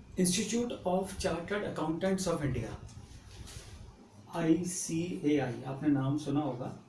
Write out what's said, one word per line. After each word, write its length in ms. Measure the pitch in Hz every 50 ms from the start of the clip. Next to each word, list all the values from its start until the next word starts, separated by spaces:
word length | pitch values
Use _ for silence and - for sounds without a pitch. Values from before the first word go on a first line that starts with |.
| - - - - 185
Institute 480 | 180 - 220 214 - 226 233 240 - - - -
of 320 | 185 180 190 190 - - -
Chartered 540 | - 170 160 170 170 - 202 208 - - 135
Accountants 600 | - 156 160 160 165 185 190 190 185 - 170 170
of 80 | 147
India, 280 | 143 131 131 117 113 113 - - - - - - - - - - - - - - - - - - - - - - - - - - - - - - - - -
आईसीएआई, 1300 | 170 165 160 165 180 180 - - - - - 165 165 175 180 190 - 147 147 151 139 127 120 117 117 131
आपने 220 | 139 139 - 151 151
नाम 280 | 139 139 135 139 147
सुना 220 | 151 - 143 135 151
होगा। 400 | 151 135 123 - - 107 - - -